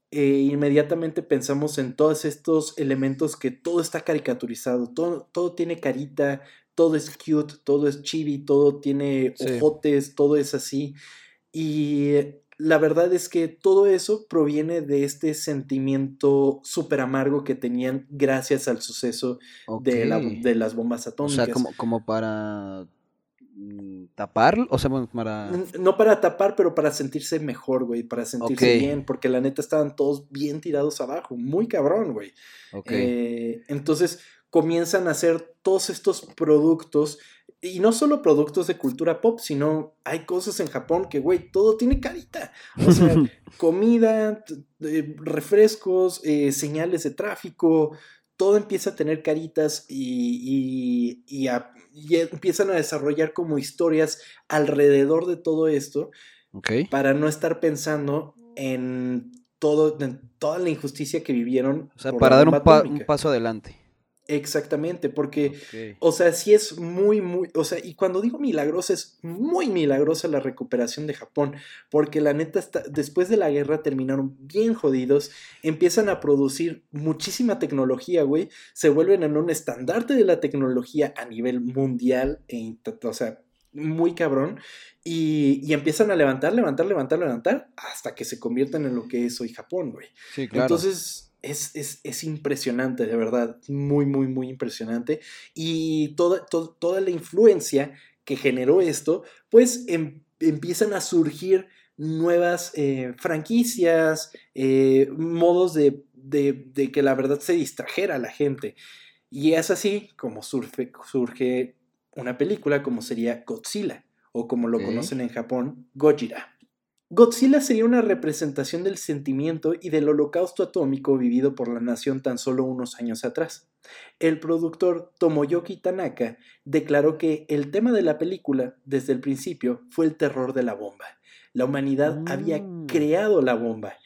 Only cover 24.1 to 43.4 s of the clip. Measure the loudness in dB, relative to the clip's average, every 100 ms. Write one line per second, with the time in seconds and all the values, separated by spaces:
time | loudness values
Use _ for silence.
24.1 | -12 -10 2 2 2 0 0 0 -2 -4
25.1 | -6 -6 -8 -6 -6 -6 0 0 4 4
26.1 | 4 2 2 0 2 2 2 0 -2 -6
27.1 | -6 -6 -4 -4 -8 -2 -2 -2 -4 -6
28.1 | -6 -6 -6 -4 2 4 4 2 -2 -4
29.1 | -4 0 0 0 -4 -2 0 0 0 -2
30.1 | -2 -6 -8 -6 -6 -4 -2 -2 -4 -8
31.1 | -8 -10 -8 -4 -2 -2 0 0 0 -2
32.1 | -6 -12 -18 -20 -20 -16 -16 -4 -2 0
33.1 | -2 -4 -4 -6 -8 -8 -6 -2 0 0
34.1 | -2 -16 _ _ 0 2 0 0 0 0
35.1 | 0 0 0 -4 _ 0 0 0 -2 -2
36.1 | -2 -8 -4 4 6 6 2 0 0 0
37.1 | -4 -20 _ -20 _ -10 0 2 4 2
38.1 | 4 4 4 4 0 -2 -2 -4 -2 -2
39.1 | 2 0 0 -4 -2 0 0 -4 _ -8
40.1 | -8 -4 -4 -4 -6 -6 -6 -2 -2 0
41.1 | -2 0 0 0 2 4 4 2 0 -2
42.1 | -10 -12 -12 -14 -16 -16 2 6 8 8
43.1 | 6 4 -2